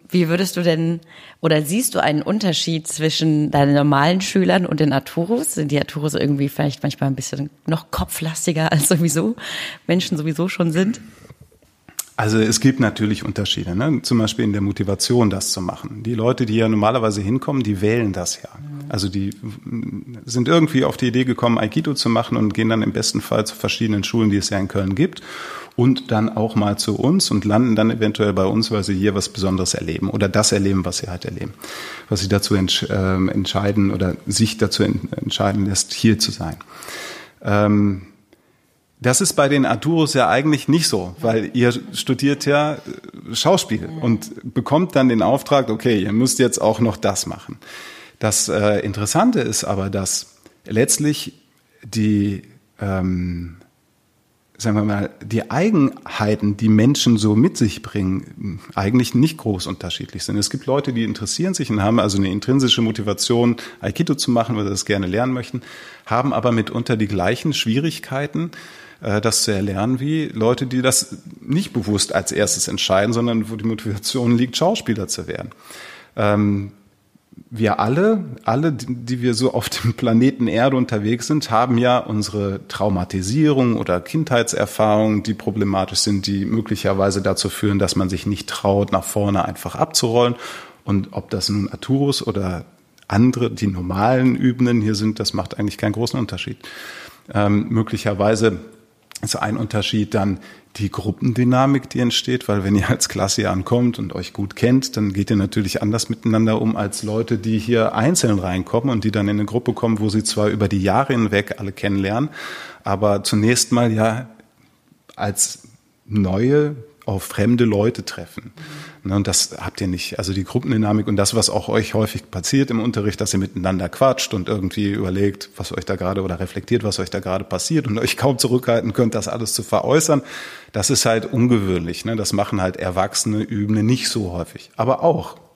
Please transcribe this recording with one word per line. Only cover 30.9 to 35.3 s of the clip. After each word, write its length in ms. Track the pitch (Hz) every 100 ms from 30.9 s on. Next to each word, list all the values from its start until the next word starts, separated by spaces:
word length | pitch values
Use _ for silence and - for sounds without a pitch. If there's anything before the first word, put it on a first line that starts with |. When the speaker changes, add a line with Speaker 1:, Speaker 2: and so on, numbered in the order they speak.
| -
Speaker 2:
sie 80 | 98
halt 180 | 87
erleben, 300 | - 90 80 - - - - - -
was 100 | 104
sie 100 | 92
dazu 280 | 101 - 104
entsch-, 320 | 92 - -
ähm, 380 | 101 95 92 92
entscheiden 640 | 104 95 98 101 101 98
oder 240 | 101 92 - -
sich 300 | 101 110 -
dazu 260 | 104 -
en-, 260 | 104 - -
entscheiden 540 | - -